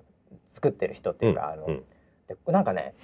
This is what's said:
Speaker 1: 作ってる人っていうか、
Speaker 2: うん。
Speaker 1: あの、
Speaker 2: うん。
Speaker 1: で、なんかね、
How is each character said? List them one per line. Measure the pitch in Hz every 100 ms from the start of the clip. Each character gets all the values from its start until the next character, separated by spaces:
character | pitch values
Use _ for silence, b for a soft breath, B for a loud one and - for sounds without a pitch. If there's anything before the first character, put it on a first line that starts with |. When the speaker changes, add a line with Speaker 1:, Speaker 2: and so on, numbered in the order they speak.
| _ _ _ - _
Speaker 1:
作 | - 143
っ |
て | - -
る |
人 | - -
っ | -
て | 113
い |
う | -
か、 | 76
Speaker 2:
う |
ん。 |
Speaker 1:
あ | 80
の、 | 80
Speaker 2:
う |
ん。 | 69 - _ _ _ -
Speaker 1:
で、 | 92 -
な | 185
ん | 127
か |
ね、 | 90 67 -